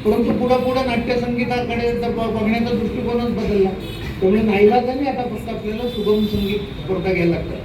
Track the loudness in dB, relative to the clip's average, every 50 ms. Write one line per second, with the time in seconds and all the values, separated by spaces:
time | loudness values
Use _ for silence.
0 | 2 2 2 2 2 2 2 0 2 2 2 2 2 0 0 0 0 0 -2 -2
1 | 0 0 -2 -2 0 -2 -2 -2 -2 -2 -2 -2 -2 -2 -2 -2 -2 -2 -2 0
2 | -2 -2 -2 -2 -2 -2 -2 0 0 2 2 2 0 0 0 0 -2 -2 -2 -2
3 | -2 0 0 0 0 0 -2 -2 -2 0 2 2 2 2 0 -4 -8 -10 -10 -8
4 | -8 -8 -4 0 2 4 4 4 2 2 4 6 6 6 6 4 2 0 -2 0
5 | -2 -2 -2 -2 -4 -4 -6 -6 -8 -8 -8 -6 -6 -6 -4 -4 -4 -4 -4 -2
6 | 0 2 2 2 2 0 0 0 0 0 0 -2 -4 -6 -8 -8 -4 -4 -4 -2
7 | 0 0 0 2 2 2 2 0 -4 -6 -8 -10